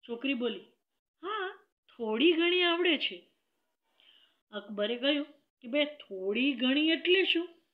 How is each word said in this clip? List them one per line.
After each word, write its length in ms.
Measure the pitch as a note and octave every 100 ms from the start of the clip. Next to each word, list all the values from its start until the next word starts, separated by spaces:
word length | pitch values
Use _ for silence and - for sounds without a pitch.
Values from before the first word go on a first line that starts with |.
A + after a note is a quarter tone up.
| -
છોકરી 260 | A#3 C4+
બોલી, 260 | C4 A#3+ F#3+ - _ _ _ _ _
"હા, 300 | F4 G#4+ F#4 G#4 _ _ _ -
થોડી 360 | A3+ A3 D#4
ઘણી 280 | D#4+ E4+ F4+
આવડે 360 | F4 E4+ F4+ C#4+
છે." 340 | - F3+ _ _ _ _ _ _ _ _ _ _ _ _ _
અકબરે 440 | G#3+ G#3 G#3 G#3 A#3+
કહ્યું 300 | C4+ D4 D4 - _ _
કે, 60 | B3
"બે 180 | C#4 D4
થોડી 680 | D4 - F#3+ F#3+ G#3+ C4+
ઘણી 360 | B3 B3+ C#4 D#4
એટલે 360 | D#4+ E4+ F#4 F4+
શું? 240 | E4+ F4 - _